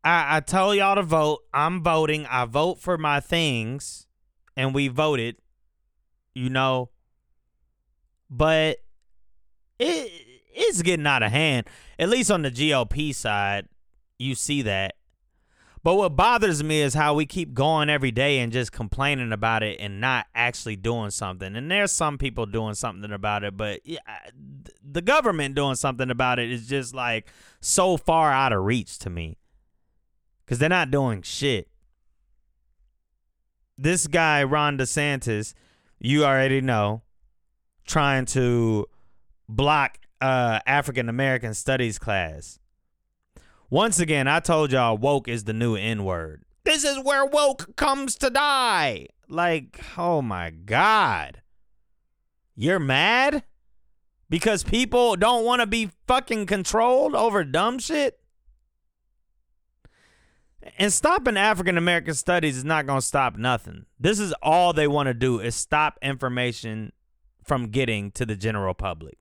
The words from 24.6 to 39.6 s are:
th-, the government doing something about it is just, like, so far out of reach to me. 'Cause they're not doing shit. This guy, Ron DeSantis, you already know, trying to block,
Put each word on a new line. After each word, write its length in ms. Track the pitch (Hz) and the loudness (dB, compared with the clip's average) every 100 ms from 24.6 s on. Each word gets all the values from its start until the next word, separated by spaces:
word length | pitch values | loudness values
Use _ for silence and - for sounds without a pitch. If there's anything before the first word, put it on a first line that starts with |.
th-, 140 | - _ | -20 _
the 200 | 139 147 | -10 -4
government 520 | 175 302 247 165 139 | 2 2 2 0 -2
doing 200 | 139 139 | 0 0
something 340 | 127 139 127 127 | 0 -2 -2 -4
about 300 | 120 127 123 | 0 0 0
it 120 | 120 | -2
is 160 | 123 113 | -6 -4
just, 280 | 139 120 | -4 -4
like, 340 | 131 120 113 - - - _ | -6 -4 -4 -6 -20 -20 _
so 380 | - - 185 180 | -2 2 4 2
far 340 | - 160 156 | 2 4 4
out 180 | 131 135 | 4 2
of 140 | 104 | 2
reach 340 | 95 123 - - | 2 0 -2 -12
to 100 | - | -10
me. 260 | 85 82 - _ _ _ _ _ _ _ _ _ _ - | -8 -10 -12 _ _ _ _ _ _ _ _ _ _ -8
'Cause 120 | 120 | 0
they're 120 | 151 | 2
not 200 | 180 147 | 2 2
doing 300 | 143 135 101 | 0 0 -2
shit. 480 | - - 139 110 - _ _ _ _ _ _ _ _ _ _ _ _ _ _ _ _ _ _ _ _ - | -8 -4 -2 -2 -6 _ _ _ _ _ _ _ _ _ _ _ _ _ _ _ _ _ _ _ _ -4
This 300 | 139 175 151 | 0 0 2
guy, 360 | 165 160 147 | 2 4 4
Ron 360 | 139 151 147 139 | 2 2 2 0
DeSantis, 760 | 131 - 147 139 117 107 110 - _ _ _ _ | -2 0 0 -2 -2 -4 -4 -12 _ _ _ _
you 260 | 117 147 | 0 4
already 380 | 147 135 135 135 | 4 4 4 2
know, 400 | 131 113 104 110 _ _ _ _ _ _ _ _ | 2 2 2 -2 _ _ _ _ _ _ _ _
trying 400 | - 160 143 135 127 | -4 0 2 2 0
to 600 | 131 123 120 117 107 - - - - _ _ - | 0 2 2 2 0 -4 -12 -20 -20 _ _ -8
block, 480 | 110 | 0